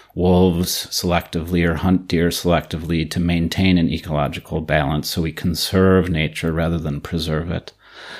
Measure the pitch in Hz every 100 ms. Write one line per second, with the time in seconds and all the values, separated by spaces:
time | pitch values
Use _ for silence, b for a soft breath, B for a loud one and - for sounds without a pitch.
0 | B 85 90 90 92 85 90 - - -
1 | 90 85 - 85 80 87 85 82 95 92
2 | - 85 85 - 90 85 - 82 78 82
3 | 78 - 87 85 82 - 95 90 82 76
4 | - 73 69 - - 80 78 78 71 76
5 | - - 80 - 90 82 - 98 95 92
6 | 90 82 78 - 82 82 82 85 78 73
7 | - 82 78 78 85 85 - - B B
8 | B